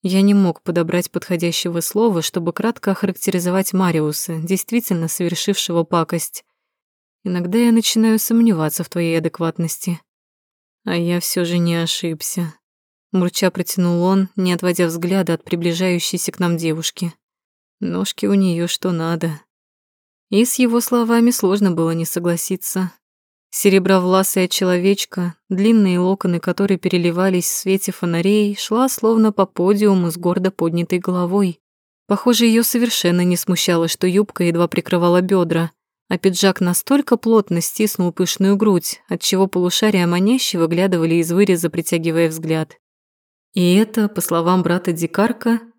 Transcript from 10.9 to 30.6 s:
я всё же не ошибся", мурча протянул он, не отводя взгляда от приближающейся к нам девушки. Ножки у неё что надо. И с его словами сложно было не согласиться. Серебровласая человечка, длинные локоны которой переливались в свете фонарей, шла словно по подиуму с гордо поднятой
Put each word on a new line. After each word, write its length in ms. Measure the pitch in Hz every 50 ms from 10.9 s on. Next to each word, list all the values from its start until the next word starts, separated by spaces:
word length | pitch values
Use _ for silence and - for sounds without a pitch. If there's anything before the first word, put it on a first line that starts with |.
| 175
я 240 | 170 170 170 175 175
всё 260 | - - - 185 175
же 140 | 170 175 175
не 160 | 170 170 170
ошибся", 800 | 170 165 165 - - - 170 160 156 - - - - 175 160 151 _ _ _ _ _ _ _ _ _ _ _
мурча 400 | - 190 180 175 - - - 185
протянул 500 | - 185 175 - - - 180 175 175 170 175
он, 240 | 185 190 196 196 190 _
не 160 | - 185 180 180
отводя 340 | 170 - 180 175 175 180
взгляда 480 | 165 165 170 170 175 185 196 185 160 170
от 80 | 160 _
приближающейся 880 | - - 170 170 175 165 170 185 185 180 170 - - - 175 - -
к 80 | - -
нам 180 | 180 175 170
девушки. 560 | 160 165 165 156 160 160 - - - 180 170 - _ _ _ _ _ _ _ _ _ _ _ _ _
Ножки 460 | 202 180 175 180 190 - - - -
у 80 | 202 202
неё 340 | 196 196 185 170 170 170 170
что 240 | - - - 185 175
надо. 480 | 165 165 165 170 165 165 165 156 147 _ _ _ _ _ _ _ _ _ _ _ _ _ _ _ _ _ _
И 140 | - 196 240
с 100 | 247 - -
его 200 | 254 240 226 240
словами 520 | 233 - 247 240 233 226 233 233 233 240 240
сложно 400 | - - 185 190 202 202 190 175
было 180 | 160 165 165
не 140 | 165 165 165
согласиться. 880 | - - 175 175 175 170 170 - - 190 185 - - - 190 185 175 - _ _ _ _ _ _ _ _ _ _ _ - -
Серебровласая 920 | - 202 190 190 180 190 190 190 180 180 185 190 190 - - 190 185 180
человечка, 840 | - - 190 180 180 180 175 196 202 196 - - - - 180 175 160 _ _ _
длинные 500 | 190 180 196 220 233 220 208 185 180 180
локоны 420 | 180 185 196 196 - 185 175 170
которой 360 | - 190 175 - 196 196 196
переливались 720 | 180 - 185 185 180 170 175 165 175 185 196 185 180 175
в 100 | - -
свете 340 | - - 196 190 190 - -
фонарей, 640 | 185 - - 175 170 170 170 190 208 214 214 208 202
шла 320 | 202 - - 214 226 262 262
словно 440 | - - - 220 226 226 220 220 208
по 140 | - 190
подиуму 640 | - _ - 175 185 208 202 208 208 196 190 175 170
с 80 | 160 175
гордо 320 | 170 175 175 190 180 190
поднятой 480 | 190 -